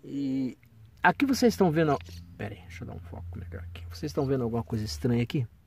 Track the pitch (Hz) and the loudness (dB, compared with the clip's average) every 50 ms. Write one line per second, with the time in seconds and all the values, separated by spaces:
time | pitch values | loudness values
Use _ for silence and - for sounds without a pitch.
0 | - 143 135 139 139 135 131 135 131 123 - _ - - - - - - - - | -12 -8 -6 -4 -2 -2 -2 -2 -2 -4 -6 _ -20 -20 -20 -20 -20 -20 -20 4
1 | - 175 180 - 285 269 269 - 254 233 - - 202 175 147 165 165 151 139 - | 4 4 6 6 2 2 4 6 4 4 6 6 4 6 6 4 4 4 2 0
2 | - - - - - - - - - 104 - - - - - - 123 113 - - | -2 -10 -14 -16 -16 -18 -12 -10 -10 -10 -10 -12 -16 -18 -14 -12 -12 -10 -12 -12
3 | - - - - - - - 113 - - - - - - - - - - - - | -12 -12 -12 -12 -10 -10 -10 -10 -12 -12 -12 -12 -12 -12 -14 -14 -14 -14 -12 -8
4 | - 151 - 165 143 131 139 131 120 113 113 117 113 - 117 110 107 101 - - | -8 -4 -2 0 2 2 2 2 2 0 0 -2 -2 -2 -2 -2 -2 -4 -6 -2
5 | - 127 120 117 120 - - 156 120 - - - _ | 0 2 2 2 2 0 0 -2 -2 -2 -8 -20 _